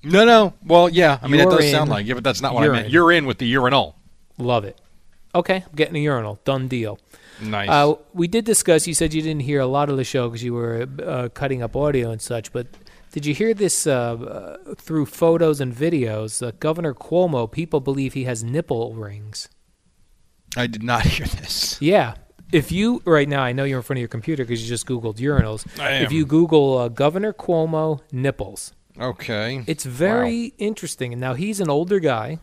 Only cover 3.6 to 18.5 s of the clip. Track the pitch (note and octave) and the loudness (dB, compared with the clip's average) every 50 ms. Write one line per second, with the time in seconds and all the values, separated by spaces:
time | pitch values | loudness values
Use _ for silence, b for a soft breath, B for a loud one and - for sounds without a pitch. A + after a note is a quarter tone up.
3.6 | B2 B2 C3+ C3+ G#2 D#2 - - _ - - - _ _ _ - B2 A#2+ B2 A#2 | 2 4 4 2 2 0 -6 -20 _ -20 -20 -20 _ _ _ -8 -2 0 0 0
4.6 | G#2 G2 - _ _ _ _ - _ - - _ - - _ F3 F3 - F#3+ F#3+ | -2 -4 -14 _ _ _ _ -20 _ -20 -20 _ -20 -4 _ -2 0 0 -2 -2
5.6 | F3+ - D3+ D3 D#3 - E3+ D3+ D3 D3+ C#3 B2 A2 G#2 G#2 - _ - C3+ C3+ | -2 -8 -2 -2 -2 -2 0 -2 -2 0 -2 -2 -4 -6 -10 -6 _ -2 -2 -2
6.6 | C3 C3 C3 B2 A2 G#2+ G#2 - _ b b b b b b b G#3 G#3+ G#3+ G#3 | -2 -4 -4 -4 -4 -6 -8 -12 _ b b b b b b b -8 -6 -4 -4
7.6 | G3+ - D#3+ D3 D3 D3 D#3 - - _ _ F3+ E3+ F3 F3+ A3+ A3+ A#3 G#3+ - | 0 2 4 4 6 4 2 0 -4 _ _ -2 -2 0 0 0 0 2 0 0
8.6 | - - E3 D#3 - F3 D#3+ - E3 D#3+ D#3 D#3 D#3 D#3+ D#3 D3+ C3+ C3 D3 C#3 | 4 4 4 4 4 0 -2 0 0 0 0 -2 -2 -2 -4 -4 -2 -2 0 0
9.6 | C3 B2+ C3 C#3+ D3 C#3+ C#3+ C3+ C3 - - C3+ A#2+ A#2+ A#2 A2+ A#2 B2 A#2+ A#2+ | 0 0 0 0 0 0 0 -2 -4 -2 -2 -2 -2 -2 -4 -6 -6 -4 -4 -4
10.6 | A#2 A#2 A#2 A2+ B2 C3+ C3+ C#3+ - - D3+ B2+ B2 A#2+ _ - C#3+ C#3 C3+ B2+ | -4 -4 -4 -4 -6 -8 -10 -10 -8 -6 -4 -4 -6 -6 _ -6 -4 -4 -4 -4
11.6 | A#2+ A2+ - C3 C#3+ D3+ C#3+ C3 A#2+ A#2 A2+ A2 - - B2 A#2 G#2+ - - B2 | -6 -6 -4 -2 0 0 0 0 -2 -2 -6 -8 -8 -6 -6 -6 -8 -8 -8 -10
12.6 | A#2+ - - - - b b b b b - D#3 C#3+ D3 D3 C#3 G#3 A3+ A3+ G3+ | -10 -10 -14 -20 -20 b b b b b -10 -6 -4 -4 -2 0 0 0 0 0
13.6 | G#3 F3 - - - D#3+ C3+ B2 A#2+ A#2+ A#2 A#2 A#2+ - - - F#2+ E2+ - - | 0 0 0 0 0 0 0 0 0 -2 -4 -6 -10 -10 -12 -12 -12 -12 -16 -16
14.6 | - - - - - - D#3+ D#3 C#3+ - - - E3+ E3 E3 E3 E3+ D#3+ D3+ C#3 | -16 -16 -16 -16 -10 -6 -2 -2 -2 -4 -2 0 2 4 4 4 4 2 2 0
15.6 | C#3 B2+ A#2+ A#2 D3 E3 E3+ D3+ B2 A2+ G#2+ G#2+ A2 A2 - - B2 A#2+ G#2+ - | -2 -6 -4 -2 -2 0 0 0 -2 -2 -2 -4 -6 -6 -6 -8 -8 -8 -10 -4
16.6 | - D3+ D#3+ E3+ E3+ D3+ B2+ - - - D#3+ F3 F#3 F3 D3+ B2 A2+ A2 - D3 | -2 -2 -2 -2 -4 -6 -6 -6 -8 -2 2 2 2 2 2 -2 -2 -4 -4 -8
17.6 | E3+ E3 - D3+ C3 C#3 C#3 C#3 C3+ C3 - C3+ B2+ B2+ B2 A2 A2 A#2 | -6 -2 -2 -2 0 0 -2 -2 -2 -4 -4 -6 -6 -4 -6 -6 -6 -4